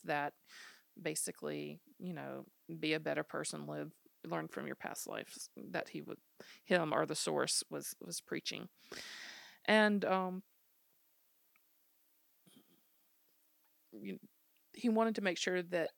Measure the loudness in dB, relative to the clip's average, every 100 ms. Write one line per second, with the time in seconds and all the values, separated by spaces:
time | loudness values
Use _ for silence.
0 | -2 0 0 -6 -16 -18 -18 -20 _ -8
1 | -4 -2 -2 -4 -4 -4 -6 -10 -16 -10
2 | -8 -6 -6 -8 -10 _ -12 -4 0 2
3 | 2 0 -2 -4 -4 -4 -6 -6 -8 -10
4 | _ _ -4 -4 -4 -6 -6 -6 -6 -6
5 | -6 -6 -8 -10 -14 -12 -6 -4 -4 -8
6 | -10 -12 _ -20 -20 -12 2 4 4 2
7 | 2 2 2 2 2 2 0 -4 -6 -10
8 | -8 -10 -6 -4 -4 -6 -8 _ -14 -12
9 | -10 -10 -12 -14 -16 -4 6 8 8 6
10 | 4 4 2 -2 -8 _ _ _ _ _
11 | _ _ _ _ _ _ _ _ _ _
12 | _ _ _ _ _ -20 -20 _ _ _
13 | _ _ _ _ _ _ _ _ _ -10
14 | -8 -8 -12 _ _ _ _ 0 4 6
15 | 6 4 2 2 2 2 2 0 0